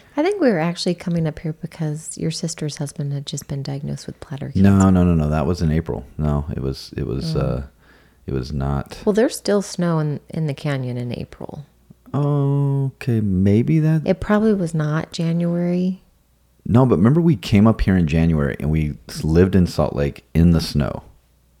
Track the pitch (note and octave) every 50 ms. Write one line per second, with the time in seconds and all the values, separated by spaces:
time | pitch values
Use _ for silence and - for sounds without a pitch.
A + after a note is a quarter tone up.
0 | _ _ - D4 D4+ F#4 G#4 G4+ D#4+ B3+ G#3 D#3+ D#3+ E3+ F3 - - F#3+ F3 -
1 | - F3+ E3+ E3+ E3 D#3 D3 - - D#3+ D#3 - - D#3+ - - D#3+ D3+ D3+ D#3
2 | - - - - - D#3+ D#3+ - - D#3+ - - D#3 D3 - - C#3+ C#3 - -
3 | C#3+ C#3+ C#3+ C#3 C#3 - - C#3 - - C#3+ C#3 C3+ - C#3 C#3 C#3+ C#3+ C#3+ C#3
4 | - - - - - - C#3 C#3 C#3+ C3 - F#2+ F#2+ G2 G2 G2 F#2+ F#2+ F#2 F2+
5 | F2+ F2+ F2 D#2+ D2+ D2+ D2+ D#2 C#2 D#2 F2+ E2 F2+ D#2 D2+ D#2+ D#2+ - A#1 G#1+
6 | - - - - D2+ D2+ D2 C#2+ D2 - - - C2 C2+ C2+ - - - - -
7 | C#2 A1 A1+ C2+ - - - - D2 B1+ B1 C2 C2+ - _ _ _ _ _ _
8 | _ _ _ _ - - C2+ C2 B1 C#2+ D2+ C#2+ C2+ C#2 C#2 C#2 - - - -
9 | - A3 F#3+ G#3+ A#3 D4+ - - - - G3+ G3+ F#3+ - - - F3 E3+ E3 D#3
10 | D3+ D3+ C#3+ - _ - - D#3+ D#3+ D3+ C3+ - - D3+ C#3 C3 C3 B2 A#2+ B2
11 | B2 B2 - - - - - - - - - D3+ C#3 _ _ _ _ _ - _
12 | _ - - C#3 D3 C#3+ D3 C#3+ C#3 C#3 C#3 C#3+ C#3+ C#3 C#3 C#3 C#3 C3+ - -
13 | - B2 A#2 A2 G#2+ G2+ F#2 F#2 F#2+ G2 G2+ A2+ B2 D3 D#3 D#3+ D3+ D#3 D#3+ D#3+
14 | D3 - F#3 - - - G#3+ G#3 A3 A3 G#3 G3 F3 D#3+ E3 D#3+ D3+ D3+ D3+ D#3+
15 | - - - - E3 E3 E3 E3+ F3 E3+ E3+ F3 F3 F3 F3 F3+ F3+ F#3 F#3 F#3
16 | _ _ _ _ _ _ _ _ _ _ _ _ - - F#2 A#2+ C3+ B2 G#2 D#2+
17 | F#2+ A#2+ D3 E3+ E3 F3 D3 G2 - - - G2 G#2 A2+ G#2 - - A2 F#2 F2+
18 | F2 D2 D#2 E2 E2 E2+ D#2+ D2+ C#2+ C2+ - - - D2 D#2 D#2+ D#2 D2+ C2 -
19 | - - - - - D#2 D#2+ E2+ F#2 F#2+ G2 F#2+ F2 D#2+ - - D2 - - C#2
20 | C#2+ C#2 - - _ _ - D#2+ E2 F2 E2+ D#2 D#2+ - - C#2+ C2 - - -
21 | - - - _ _ _ _ _ _ _ _ _